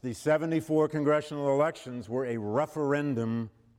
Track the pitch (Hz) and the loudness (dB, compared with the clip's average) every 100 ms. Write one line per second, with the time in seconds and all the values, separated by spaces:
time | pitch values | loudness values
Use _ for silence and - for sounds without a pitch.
0 | 127 110 147 151 165 160 156 156 151 156 | -8 -4 0 2 2 -2 2 2 2 2
1 | 143 151 147 147 139 139 156 156 131 123 | 2 2 0 -2 0 2 2 0 -10 -10
2 | 104 123 127 117 104 117 151 156 143 143 | -6 -4 -2 -2 0 0 -2 -2 0 0
3 | 147 120 113 117 113 - _ | 0 0 0 -2 -4 -10 _